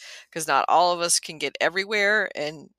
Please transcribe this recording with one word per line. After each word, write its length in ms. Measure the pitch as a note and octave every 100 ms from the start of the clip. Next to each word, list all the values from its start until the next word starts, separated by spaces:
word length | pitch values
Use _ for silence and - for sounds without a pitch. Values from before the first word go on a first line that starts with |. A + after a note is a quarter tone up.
| - - -
'cause 140 | E3 D#3
not 160 | C3+ -
all 260 | D3+ F3
of 60 | F3
us 200 | E3+ -
can 160 | - D#3
get 180 | C#3+ -
everywhere. 680 | D#3+ F3+ G3+ G#3+ G3+ G#3+ F#3+
And 360 | - D3+ D#3 D3+